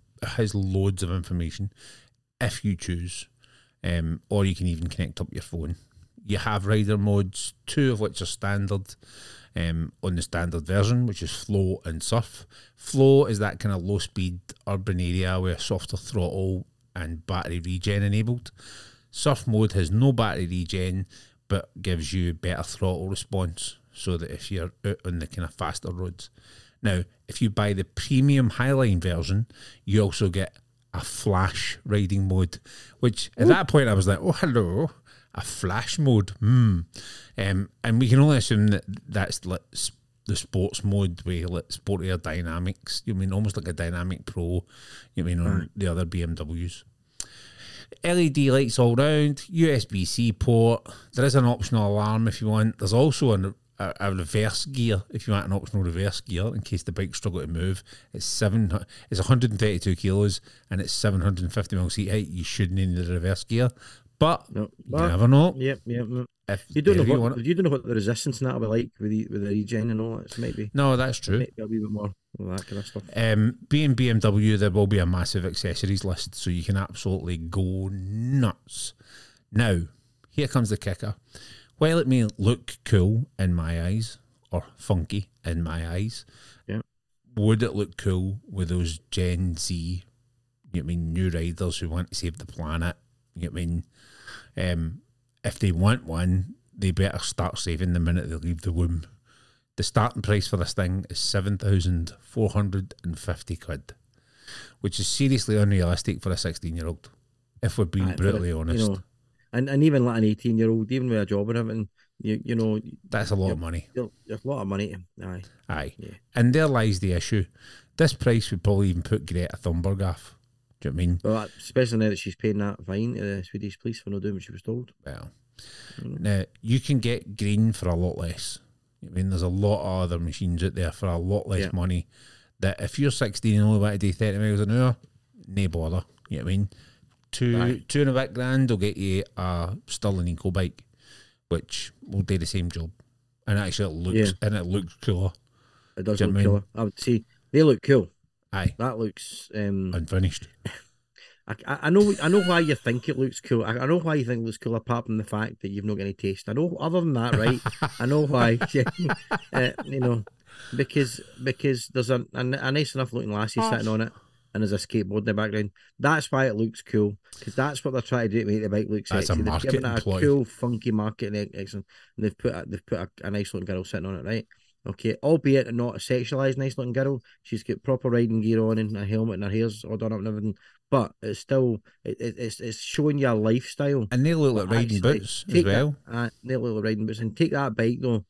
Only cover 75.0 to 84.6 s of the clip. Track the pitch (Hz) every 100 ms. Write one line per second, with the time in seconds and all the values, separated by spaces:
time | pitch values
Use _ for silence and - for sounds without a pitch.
75 | 87 90 87 98 87 85 90 85 98 98
76 | 98 87 - - 92 87 82 98 98 -
77 | 95 95 87 85 82 95 92 95 95 98
78 | 92 107 120 135 113 - - - - -
79 | - - - _ _ 110 117 87 82 -
80 | _ _ _ - 143 135 110 104 - 92
81 | 104 - _ - - - _ - 156 165
82 | 131 127 107 - 101 120 - - - 101
83 | 92 113 139 - 92 87 80 82 87 107
84 | 110 - _ _ _ 85